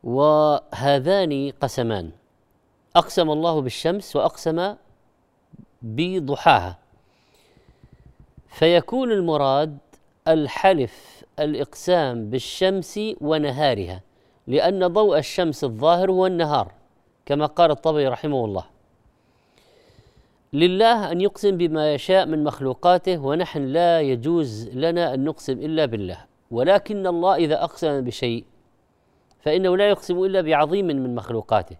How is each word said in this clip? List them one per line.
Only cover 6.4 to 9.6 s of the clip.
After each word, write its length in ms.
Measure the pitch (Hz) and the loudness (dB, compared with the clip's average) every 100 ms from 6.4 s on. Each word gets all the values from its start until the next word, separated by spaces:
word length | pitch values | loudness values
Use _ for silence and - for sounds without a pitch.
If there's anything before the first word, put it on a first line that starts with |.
| - 123 90 90 _ _ _ _ _ _ _ _ _ _ - _ _ _ - - _ | 2 2 0 -12 _ _ _ _ _ _ _ _ _ _ -20 _ _ _ -20 -20 _
فيكون 640 | - 165 170 - 247 254 | 0 4 4 2 -4 0
المراد 680 | 208 170 151 139 135 | 0 0 0 2 2